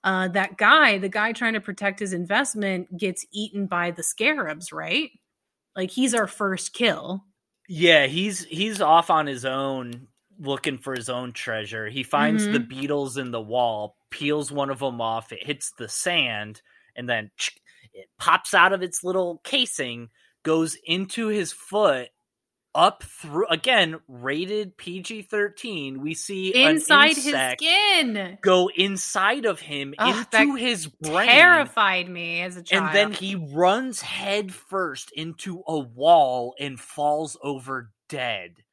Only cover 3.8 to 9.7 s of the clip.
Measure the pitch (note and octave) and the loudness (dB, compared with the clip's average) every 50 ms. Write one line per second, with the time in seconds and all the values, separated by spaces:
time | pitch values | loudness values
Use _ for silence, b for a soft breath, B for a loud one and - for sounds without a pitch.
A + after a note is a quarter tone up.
3.8 | F3 F3 E3+ E3+ E3 - - - G#3+ C#4 D#4 C#4+ - D#3 D3+ D#3 F3 - - D#3 | -2 -2 -4 -4 -6 -6 -4 0 0 0 0 0 -4 -6 -6 -10 -12 -14 -12 -10
4.8 | D#3+ D#3+ F3+ C#4 D#4+ B3+ _ _ _ _ _ _ _ _ _ _ _ _ _ G3 | -6 -2 -2 -2 -2 -4 _ _ _ _ _ _ _ _ _ _ _ _ _ -6
5.8 | F#3 F#3 - B3 C4 B3+ A#3 A#3 G#3 F3+ - - G#3 G3 F#3+ F3+ - - - - | -6 -4 0 0 0 2 2 0 -2 -2 -4 -4 -2 -2 -2 -4 -6 -10 -4 0
6.8 | B3+ A3+ E3 - A#2+ C3+ F#3 G3 _ _ _ _ _ _ _ _ _ - F3+ D3+ | 0 0 0 -2 -6 -8 -10 -10 _ _ _ _ _ _ _ _ _ -12 -4 2
7.8 | F3 E3+ E3 D3+ C#3 C3 C#3+ E3+ F#3+ G#3+ G3 F3+ F3 - D#3+ D#3+ G3+ A3+ G#3+ F#3+ | 6 8 8 8 6 4 0 -2 -2 -2 -4 -6 -10 -10 -4 -4 -4 -4 -2 0
8.8 | E3+ D3+ D#3+ E3+ E3 - E3+ D#3 D3+ C#3+ C3+ B2 A#2+ C3+ C3 C3+ C#3 C3+ | 4 6 6 6 6 4 2 2 2 0 -6 -6 -4 -4 -4 -2 -4 -4